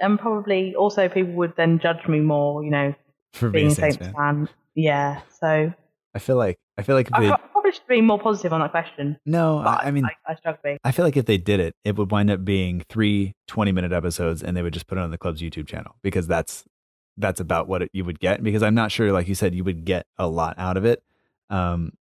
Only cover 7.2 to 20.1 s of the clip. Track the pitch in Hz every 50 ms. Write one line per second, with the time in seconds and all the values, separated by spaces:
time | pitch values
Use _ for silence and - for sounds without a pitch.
7.2 | 214 202 - - - - - 415 415 403 359 - _ _ 254 233 220 226 208 208
8.2 | 208 226 214 196 - 175 160 160 156 151 - 170 165 - - - 143 143 147 -
9.2 | _ 147 160 170 165 160 156 151 151 - - - - 139 143 143 135 120 160 -
10.2 | _ - 160 - _ 165 156 - _ 147 143 143 _ 131 131 - 175 165 135 143
11.2 | 123 - 110 95 85 101 101 98 87 82 - _ _ 104 101 104 104 92 107 104
12.2 | 101 104 104 92 92 98 101 95 95 90 90 90 92 - - 110 110 104 101 101
13.2 | 98 98 101 _ _ - - - 107 101 95 90 90 87 90 90 78 87 82 -
14.2 | 87 82 82 78 78 82 87 90 87 85 78 85 - _ - 95 90 85 80 85
15.2 | - 90 82 78 87 82 - - 78 - - - - - - _ _ 98 92 95
16.2 | 87 82 85 82 - - - - - _ _ _ _ _ _ _ _ _ _ -
17.2 | 101 98 90 - 92 80 - 85 113 - 95 90 90 - - 95 90 87 85 -
18.2 | - 90 98 - 120 110 101 107 107 107 107 117 113 104 - - 117 104 98 92
19.2 | 87 87 98 92 - 95 87 90 92 98 90 80 80 85 92 87 - _